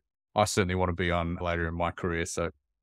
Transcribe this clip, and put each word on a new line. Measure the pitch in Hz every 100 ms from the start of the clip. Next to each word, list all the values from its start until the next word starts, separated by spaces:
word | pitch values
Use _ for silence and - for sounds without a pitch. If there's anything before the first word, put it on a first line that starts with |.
| _ _ _
I | 104
certainly | 104 - 92
wanna | 92 90
be | 87 87
on | 87 85 87
later | 87 85 82
in |
my | 85 85
career. | - 92 85 82
So | - 85 - _ _